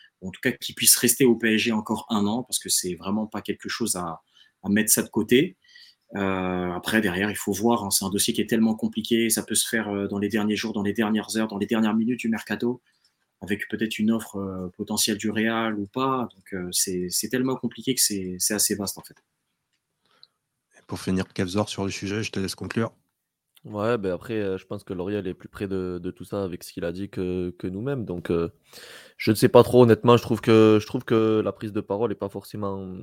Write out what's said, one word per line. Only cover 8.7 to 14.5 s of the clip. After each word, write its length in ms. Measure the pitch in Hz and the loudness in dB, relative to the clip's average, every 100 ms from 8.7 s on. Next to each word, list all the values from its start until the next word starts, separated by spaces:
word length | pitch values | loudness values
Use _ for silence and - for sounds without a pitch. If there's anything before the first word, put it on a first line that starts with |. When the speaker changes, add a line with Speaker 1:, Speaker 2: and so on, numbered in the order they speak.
Speaker 1:
compliqué, 560 | 110 110 113 107 113 113 | 2 -4 -4 -2 0 2
ça 140 | 107 | 0
peut 100 | - | -2
se 140 | 107 - | -2 0
faire, 220 | 113 104 | -2 -2
euh, 180 | 101 98 | -2 -2
dans 100 | 101 | -2
les 120 | 101 | -2
derniers 260 | 107 104 104 | 0 0 -2
jours, 180 | 110 | -2
dans 80 | 107 | -2
les 120 | 101 | -2
dernières 440 | 101 107 107 98 113 | 0 0 0 -2 -4
heures, 100 | 110 | -2
dans 120 | 101 | -2
les 80 | 101 | -2
dernières 280 | 113 110 110 | 0 2 0
minutes 240 | 113 120 | 0 -2
du 100 | 113 | -2
mercato, 520 | 110 - 104 120 127 _ _ _ _ _ - | -4 -4 -4 -4 -4 _ _ _ _ _ -12
avec 260 | 92 104 - | -6 -6 -4
peut-être 320 | 104 110 - | -4 -4 0
une 120 | 107 | 0
offre, 260 | 113 - 98 | 0 -2 -8
euh, 320 | 98 | -8